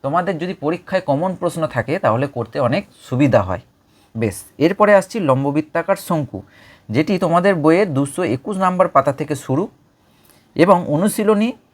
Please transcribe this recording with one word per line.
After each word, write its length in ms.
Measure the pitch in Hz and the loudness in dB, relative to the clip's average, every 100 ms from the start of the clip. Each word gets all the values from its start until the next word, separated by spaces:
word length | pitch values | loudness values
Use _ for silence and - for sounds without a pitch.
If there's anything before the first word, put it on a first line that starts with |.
| 139 | -2
তোমাদের 300 | 165 185 165 | -2 -2 -4
যদি 120 | 180 - | -6 -6
পরীক্ষায় 400 | 147 175 - 190 180 | -6 -6 -4 -4 -2
কমন 220 | 139 185 180 | -2 -2 -4
প্রশ্ন 200 | 175 165 156 123 | -4 -4 -4 -4
থাকে, 180 | 113 175 123 | -4 -2 0
তাহলে 200 | 113 143 123 | 0 -2 -6
করতে 220 | 110 147 123 | -8 -2 0
অনেক 160 | 139 - _ - | 0 -4 _ -6
সুবিধা 340 | 127 143 113 92 | 0 4 4 2
হয়। 160 | 90 _ _ _ _ _ 113 | -6 _ _ _ _ _ -4
বেশ, 200 | 110 - - - 156 | -4 -4 -18 -2 0
এরপরে 260 | 190 208 202 | 2 4 4
আসছি 180 | 185 233 160 | 2 -4 0
লম্ববৃত্তাকার 680 | 131 139 147 151 170 165 190 - | 0 0 -2 -4 -6 -2 -4 -2
শঙ্কু, 320 | 165 135 98 - _ - - - | -4 -4 -10 -16 _ -20 -20 -4
যেটি 240 | 110 156 180 175 | -2 0 0 2
তোমাদের 280 | 170 190 180 | 2 2 4
বইয়ের 260 | 151 170 208 135 | 4 4 2 0
দুশো 240 | 139 - 175 127 | -2 -2 -4 -4
একুশ 200 | - 190 185 | -4 -2 -2
নাম্বার 220 | 185 180 139 | 0 2 2
পাতা 160 | 135 131 | 0 -4
থেকে 160 | 151 143 - | -6 -8 -2
শুরু, 180 | 139 208 _ _ _ _ _ _ _ _ - | -2 -4 _ _ _ _ _ _ _ _ 2
এবং 220 | 175 180 175 160 | 4 4 2 0
অনুশীলনী 540 | 202 - 208 208 226 - _ | 0 0 0 2 0 -4 _